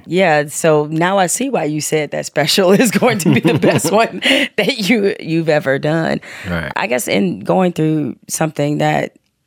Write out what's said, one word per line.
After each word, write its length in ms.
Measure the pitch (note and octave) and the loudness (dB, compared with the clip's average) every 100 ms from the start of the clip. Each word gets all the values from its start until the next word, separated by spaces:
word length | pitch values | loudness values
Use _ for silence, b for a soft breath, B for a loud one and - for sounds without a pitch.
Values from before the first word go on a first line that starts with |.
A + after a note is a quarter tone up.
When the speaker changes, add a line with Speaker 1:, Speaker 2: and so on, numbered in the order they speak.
| - | -4
Speaker 1:
Yeah, 400 | F3 F#3 D3+ D3 | 0 2 2 0
so 400 | - E3 D3+ D3+ | 0 2 2 2
now 320 | D#3+ F3 G3 | 0 0 2
I 80 | F3+ | 0
see 240 | - C4+ | 0 -2
why 140 | A3 | -2
you 180 | D#3 D3+ | -2 -4
said 300 | D3 D#3 D3 | -2 -2 -2
that 160 | D3+ D3 | -6 -4
special 440 | - C#3+ - F3+ | -2 0 2 4
<laughs> 80 | G3 | 4
is 120 | B3 | 4
going 260 | G3 A#3+ G#3+ | 2 0 2
to 160 | - | 2
be 60 | C#3 | 2
the 180 | E3 D#3 | 2 2
best 340 | F3 D3+ C4 | 2 2 2
Speaker 2:
<laughs> 0 | |
Speaker 1:
one 280 | G#3 A3 - | 2 0 0
that 680 | - C4+ C#4+ - F#3+ C4 F#3 | 0 0 0 -2 -2 -2 0
you, 280 | A#3+ G3 - | 2 2 -2
you've 300 | - D#3+ D#3+ | -2 0 2
ever 300 | D3+ C3+ C3+ | 0 2 -2
done. 420 | D3+ E3 D#3+ D3 B B F#3 | 0 0 -2 -4 B B -6
Speaker 2:
Right. 240 | F3 D#3+ - | -6 -4 -6
Speaker 1:
I 100 | G3 | -2
guess 220 | B3 - | -2 -2
in 320 | F#3+ G3 F#2+ | 0 -2 -4
going 340 | - F3 F#3 | -2 0 0
through 440 | E3+ D#3+ D#3 C#3+ - - | 0 0 0 -4 -8 -12
something 500 | - D#3+ D#3 D3 D3 | -4 -4 -2 -2 0
that 400 | D3+ D3+ - - _ _ | 0 0 -4 -10 _ _